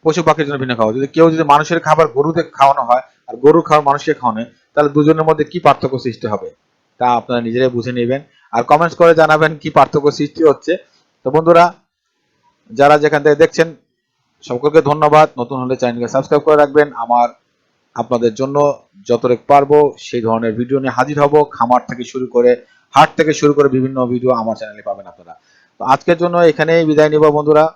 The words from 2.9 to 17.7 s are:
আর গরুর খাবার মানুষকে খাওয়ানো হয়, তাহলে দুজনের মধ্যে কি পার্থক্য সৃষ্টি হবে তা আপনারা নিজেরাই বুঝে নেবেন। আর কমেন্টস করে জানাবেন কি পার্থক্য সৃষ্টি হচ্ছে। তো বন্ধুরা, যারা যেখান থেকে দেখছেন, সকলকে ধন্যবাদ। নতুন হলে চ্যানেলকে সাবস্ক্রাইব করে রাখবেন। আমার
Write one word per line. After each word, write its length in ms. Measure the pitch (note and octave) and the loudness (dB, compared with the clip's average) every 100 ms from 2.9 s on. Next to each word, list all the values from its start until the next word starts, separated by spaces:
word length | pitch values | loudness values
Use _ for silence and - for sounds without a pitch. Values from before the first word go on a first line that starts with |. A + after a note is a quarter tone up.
| B2 - _ - | -2 -2 _ -20
আর 60 | A#2 | 0
গরুর 200 | C3+ D#3+ D3+ | 2 2 2
খাবার 160 | D3+ C#3+ | 0 0
মানুষকে 240 | C#3+ - C#3+ | -2 -2 -4
খাওয়ানো 180 | B2 G#2+ | -4 -6
হয়, 100 | A#2 _ _ | -10 _ _
তাহলে 180 | - D3 C#3+ | -2 0 2
দুজনের 280 | D3 D#3+ D#3 | 2 2 0
মধ্যে 160 | D#3 D3 | -2 -4
কি 60 | F3 D#3+ | -2 0
পার্থক্য 300 | C#3 C#3 C3+ | 0 -2 -6
সৃষ্টি 220 | B2+ A2 A#2 | -8 -8 -8
হবে 160 | G#2+ - _ _ _ _ _ | -8 -10 _ _ _ _ _
তা 80 | B2 A#2+ | -2 -2
আপনারা 220 | A2+ B2 A#2 | -2 -6 -4
নিজেরাই 260 | A#2+ C3 B2 | -2 -2 -2
বুঝে 160 | A2+ B2 | -8 -6
নেবেন। 220 | A#2+ C3 D3+ _ _ | -4 -4 -8 _ _
আর 80 | A#2 A#2+ | -6 0
কমেন্টস 240 | D3 E3+ - | 2 0 2
করে 120 | E3+ D#3+ | 4 4
জানাবেন 320 | D#3 D#3 D#3 D#3 | 4 2 0 -2
কি 60 | D3+ - | -2 2
পার্থক্য 280 | E3 D3+ C#3+ C#3+ | 2 2 -2 -2
সৃষ্টি 240 | D3 - D#3+ | -8 0 2
হচ্ছে। 220 | C#3 - F3+ _ _ _ _ | 2 -4 -6 _ _ _ _
তো 60 | B2+ | -4
বন্ধুরা, 300 | D3 E3 E3+ F3 - _ _ _ _ _ _ _ _ _ | -2 2 4 4 0 _ _ _ _ _ _ _ _ _
যারা 240 | A2+ C#3+ D3+ | 0 4 4
যেখান 180 | D3 D3 | 2 0
থেকে 120 | D3 D3 | 0 2
দেখছেন, 260 | D#3+ - E3 D3 _ _ _ _ _ _ | 0 0 -4 -4 _ _ _ _ _ _
সকলকে 360 | - B2 C#3+ D3+ C#3+ | -12 -4 0 0 0
ধন্যবাদ। 360 | D3 D3+ D3+ D#3 - | -2 2 4 2 -2
নতুন 160 | A#2+ C3+ | -10 -8
হলে 120 | B2+ B2+ | -6 -4
চ্যানেলকে 280 | B2 A#2+ A#2 | -4 -4 -4
সাবস্ক্রাইব 280 | C3+ C3+ D3 D3 | -4 -2 -2 2
করে 100 | D3+ | 2
রাখবেন। 260 | C#3+ C#3+ D3 B2 | 2 2 0 -4
আমার 240 | A#2 A#2+ A#2+ - _ _ _ | -2 0 -2 -4 _ _ _